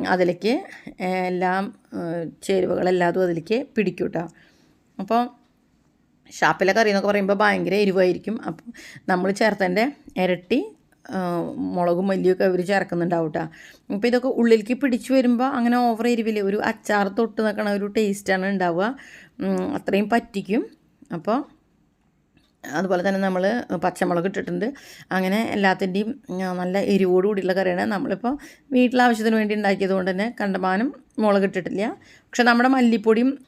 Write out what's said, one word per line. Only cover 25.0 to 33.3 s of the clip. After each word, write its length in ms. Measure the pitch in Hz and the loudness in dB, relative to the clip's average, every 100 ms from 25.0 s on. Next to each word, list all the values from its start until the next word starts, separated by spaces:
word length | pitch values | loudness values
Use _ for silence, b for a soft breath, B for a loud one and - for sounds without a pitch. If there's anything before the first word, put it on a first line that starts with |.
| B | B
അങ്ങനെ 280 | 185 185 202 226 | -2 0 0 -2
എല്ലാത്തിൻ്റെയും, 560 | 214 196 185 196 185 214 - - | 0 2 2 0 -2 -4 -6 -8
ആ, 180 | 185 185 | -6 -4
നല്ല 260 | 180 180 190 196 | -4 -2 -2 2
എരിവോട് 380 | 196 185 185 196 | 2 4 4 2
കൂടിയുള്ള 260 | 202 180 | 0 0
കറിയാണ്. 320 | 185 185 180 214 | 0 0 0 -2
നമ്മളിപ്പോൾ 460 | 202 - 185 240 - B B B | -2 -4 -4 -4 -6 B B B
വീട്ടിലാവശ്യത്തിന് 640 | 254 247 247 247 220 220 220 | 2 4 4 4 4 2 2
വേണ്ടി 180 | 208 | 0
ഉണ്ടാക്കിയത് 380 | 208 202 190 190 | 0 0 0 0
കൊണ്ട് 180 | 190 185 | 0 0
തന്നെ 240 | 185 220 240 | -2 -4 -4
കണ്ടമാനം 520 | 208 190 185 185 262 - - - | -4 -2 0 0 -2 -6 -12 -2
മുളക് 260 | 214 202 | 2 4
ഇട്ടിട്ടില്ല. 400 | 190 190 170 185 220 392 b b | 2 -2 -4 -4 -4 -6 b b
പക്ഷെ 260 | b - | b 2
നമ്മുടെ 260 | 240 240 254 | 4 6 4
മല്ലിപ്പൊടിയും 600 | 269 240 226 220 220 254 | 4 4 4 4 4 4